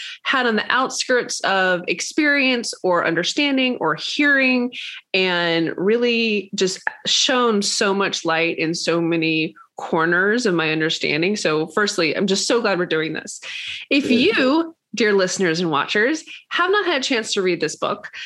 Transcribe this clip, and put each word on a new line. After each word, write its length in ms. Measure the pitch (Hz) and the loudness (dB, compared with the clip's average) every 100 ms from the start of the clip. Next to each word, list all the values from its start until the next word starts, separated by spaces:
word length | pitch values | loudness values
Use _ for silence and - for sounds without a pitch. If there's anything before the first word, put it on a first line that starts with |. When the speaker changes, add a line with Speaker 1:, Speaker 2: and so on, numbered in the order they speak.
| - - | -14 -10
Speaker 1:
had 240 | - 277 247 | -2 0 2
on 80 | 214 | 0
the 100 | - | 0
outskirts 680 | 247 254 - - 254 - - | 0 0 -2 0 0 0 -4
of 420 | - 196 185 180 180 | 0 2 2 0 -2
experience 880 | 175 - - 302 285 262 247 233 - | -6 -4 0 2 4 2 0 -2 -4
or 240 | 185 175 - | 0 2 2
understanding 720 | 165 175 - 294 269 254 247 | 0 -2 0 0 2 0 0
or 140 | 160 | -2
hearing, 800 | 160 - - 294 277 262 254 247 - - - - | -2 -4 0 4 4 4 2 0 -6 -12 -14 -4
and 580 | 190 185 175 170 165 160 - | 0 2 2 2 2 0 -2
really 720 | 185 233 240 233 226 208 190 202 | 0 2 2 0 0 -2 -4 -2
just 260 | 190 - - - - | -2 -2 -8 -6 -2
shone 560 | - - 254 240 208 | 0 2 2 2 2
so 320 | 202 - 208 | 0 0 0
much 320 | 196 190 - 165 | 0 0 -2 -2
light 320 | 160 165 165 | 0 0 -2
in 160 | 160 | -4
so 260 | 170 - 170 | -2 -2 0
many 540 | 165 165 160 160 160 - - - | 0 0 0 0 -2 -8 -20 -14
corners 680 | - 170 160 175 196 233 233 | -4 0 2 2 2 2 2
of 80 | 170 | 0
my 160 | 156 | 0
understanding. 640 | 160 160 160 156 147 175 208 | 0 0 -2 -2 0 0 0
So 320 | 170 156 160 | 0 0 -2
firstly, 500 | - 202 - 160 - | 0 0 0 0 0
I'm 80 | 190 | 0
just 220 | 196 - | 0 2
so 140 | 240 | 2
glad 180 | 220 180 | 2 0
we're 80 | 180 | 0
doing 260 | 160 160 | -2 -2
this. 260 | 156 - - - - - - - | -6 -10 -14 -14 -12 -10 -10 -2
If 140 | 285 - | 0 4
Speaker 2:
Good. 120 | 240 | 4
Speaker 1:
you, 560 | 311 - 262 311 330 - _ - | 4 4 4 2 0 -6 _ 0
dear 180 | 214 | 2
listeners 460 | 202 180 - 185 160 | 4 2 2 0 2
and 100 | 175 | 0
watchers, 540 | 143 - 208 233 311 - - - | 0 0 2 0 0 -6 -18 -6
have 220 | - 359 | -2 2
not 160 | 415 359 | 2 2
had 140 | 285 | 0
a 20 | |
chance 280 | 262 269 - | 0 -2 -2
to 100 | - | -2
read 180 | 185 170 | 0 0
this 140 | 156 - | -2 -2
book, 340 | 156 - - - | -4 -4 -10 -14